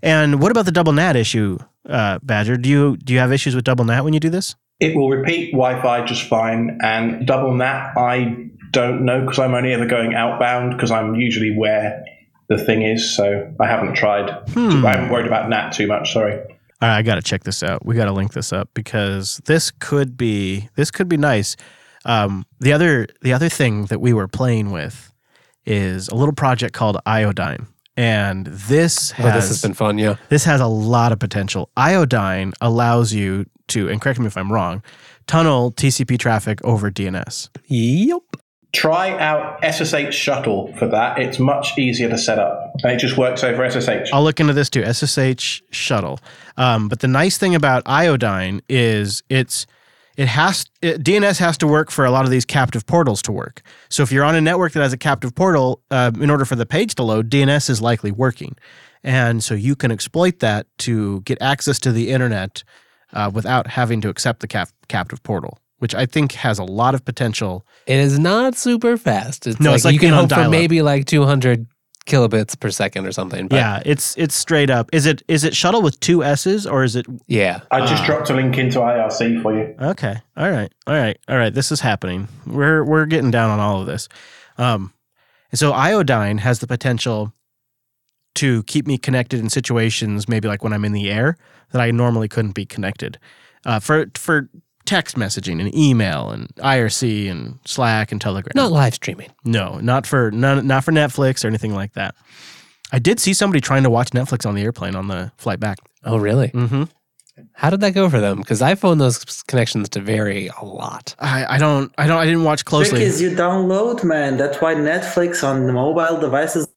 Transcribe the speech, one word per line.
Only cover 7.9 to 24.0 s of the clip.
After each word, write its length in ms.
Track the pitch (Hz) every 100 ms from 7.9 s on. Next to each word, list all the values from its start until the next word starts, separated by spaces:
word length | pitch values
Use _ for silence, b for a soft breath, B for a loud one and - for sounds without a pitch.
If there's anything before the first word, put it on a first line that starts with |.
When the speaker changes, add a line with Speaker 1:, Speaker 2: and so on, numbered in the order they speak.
| -
Speaker 2:
I 520 | 123 127 120 113 - - -
don't 340 | 131 123 123 127
know, 180 | 127
'cause 140 | 131 127
I'm 160 | 131
only 180 | 123 127
ever 140 | 123 117
going 280 | 123 113
outbound, 640 | 113 117 117 123 123 123 127
'cause 120 | 117
I'm 240 | 113 107
usually 420 | 113 123 110 110 107
where 480 | 107 107 104 - - B B B _
the 80 | 107
thing 200 | - 110
is, 340 | 110 110 - -
so 340 | 101 101 101 -
I 80 | 113
haven't 280 | 117 -
tried. 340 | - 104 101 101 - -
Speaker 1:
Hmm. 340 | 233 240 147
Speaker 2:
I 60 | 120 127
haven't 120 | 123
worried 180 | 120 117
about 220 | 113 107
nat 220 | 110 -
too 140 | - 104
much, 260 | 104 -
sorry. 220 | 117 107
Speaker 1:
All 540 | 104 - - _ _ 117
right, 80 | 107
I 40 |
gotta 200 | 110 95
check 220 | - 95
this 180 | - 95
out. 240 | 78 92 -
We 80 |
gotta 180 | 117 104
link 220 | 98 101
this 180 | - -
up 160 | 92 98
because 680 | - 110 110 101 98 95 - -
this 240 | 160 -
could 440 | - - 143 135 123
be, 500 | 117 104 98 98 107 -
this 140 | 151
could 180 | - 185
be 80 | 165
nice. 400 | 147 113 104 - B B B B
Um, 400 | - 117 101 98 - _
the 140 | 131
other, 320 | 147 175 139 110 _
the 100 | 131
other 160 | 127 165
thing 380 | - 127 104 101
that 140 | 110